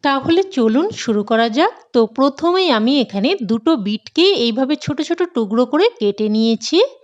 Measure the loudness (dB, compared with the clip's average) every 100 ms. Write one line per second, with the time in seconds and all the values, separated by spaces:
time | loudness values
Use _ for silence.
0 | 0 -2 2 0 0 0 2 2 -2 -4
1 | -2 -2 0 0 0 0 -2 -2 _ 0
2 | 0 2 0 2 0 2 2 2 2 0
3 | 0 -2 -2 -2 -2 -2 0 0 -2 -6
4 | -4 0 2 2 0 -2 -2 -2 -4 -6
5 | -4 -4 -2 -2 -2 0 0 2 0 0
6 | -4 -2 -2 0 0 0 0 0 0 -4